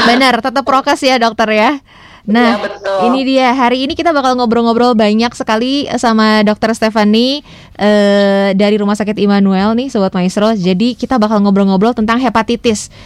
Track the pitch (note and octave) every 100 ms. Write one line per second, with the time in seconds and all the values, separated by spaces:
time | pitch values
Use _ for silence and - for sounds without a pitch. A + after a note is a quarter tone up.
0 | A3+ B3 C4 A3+ C4 C4 C4 C4 C#4 C#4
1 | C4 B3+ A3+ A3 G#3+ G#3+ A#3 C#4+ _ -
2 | - - G#3 A3+ A#3 G#3 G3+ - G3 G3
3 | A#3 C4+ C4 C4 B3+ C4+ A#3+ B3+ C4+ E4
4 | E4 C#4+ C4 B3+ A#3+ A#3 A#3 A3+ B3 A3
5 | G#3+ G#3+ A#3+ - B3+ A3 B3 C#4+ - A#3+
6 | A#3 A3 A3 G#3+ G#3 G#3 A3 A3+ A3 A3
7 | G#3 A3 B3+ C#4+ - - - - G#3 G#3
8 | G3+ G3+ G3+ G3 G3 G3 G#3 G#3 G3+ G#3+
9 | G#3 G#3 G3+ G3+ G3 F#3+ G#3 A3+ C4+ G#3+
10 | F#3+ F#3 F3+ G#3 G#3+ A3 F3 F3+ A#3+ A3+
11 | A#3+ C4 G#3+ G#3+ G3+ G3 G3 F#3+ A3+ A#3+
12 | A3 A#3+ B3+ A3+ A3 A#3 A#3+ G#3 - -